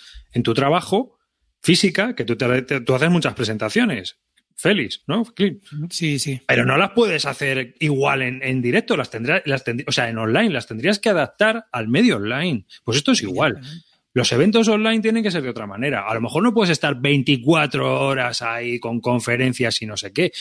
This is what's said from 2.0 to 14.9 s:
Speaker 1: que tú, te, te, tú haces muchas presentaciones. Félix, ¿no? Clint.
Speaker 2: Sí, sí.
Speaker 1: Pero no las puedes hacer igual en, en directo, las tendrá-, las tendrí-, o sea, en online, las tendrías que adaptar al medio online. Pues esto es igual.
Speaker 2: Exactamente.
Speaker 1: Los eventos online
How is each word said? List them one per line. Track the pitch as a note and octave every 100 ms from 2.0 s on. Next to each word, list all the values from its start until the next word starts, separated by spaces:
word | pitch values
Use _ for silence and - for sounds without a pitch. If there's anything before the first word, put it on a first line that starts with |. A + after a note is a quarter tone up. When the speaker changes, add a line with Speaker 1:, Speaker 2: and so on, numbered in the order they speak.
| A3+ -
Speaker 1:
que |
tú, | A2+ A#2
te, | B2 B2+
te, | B2+ C#3
tú | A#2
haces | C3 D#3+
muchas | F3 C#3+
presentaciones. | A2+ G#2+ A2 A2 A3 A#3+ A#2 F2+ - _ _ _ -
Félix, | E3+ G3+ G#2+ - -
¿no? | F#3+
Clint. | A3 - G3 - - D3 E3+
Speaker 2:
Sí, | - D#3+ C#3+
sí. | D3 C3 -
Speaker 1:
Pero | B2+
no | B2+ C3+
las | G3
puedes | G#3 A3 D#3 D3
hacer | B2+ C#3 C3 A#2+ -
igual | D#3 C3+ C#3+ C3+
en, | B2+ C3
en | C3 C3
directo, | A#2+ E3+ - F3+
las | A#2
tendrá-, | A2+ A#2+ F3+
las | D3+ C3+ -
tendrí-, | A#2 D3
o |
sea, | B2+ A#2+
en | A2+
online, | A2 C#3 A3+
las | C3+ -
tendrías | A2 D#3 G#3
que | A3+
adaptar | F3+ C3 - G#3+ A3+ -
al | A#2+ A2
medio | C#3 A#3+ B2
online. | G#2 C3 F3 A#2 - -
Pues | - B2
esto | C4+
es | B3
igual. | G2+ F2+ C#3+ G#2+
Speaker 2:
Exactamente. | C3 E3 - _ _
Speaker 1:
Los | B2 A2+
eventos | A#2+ F#3 A3+ A3+
online | G#3+ A3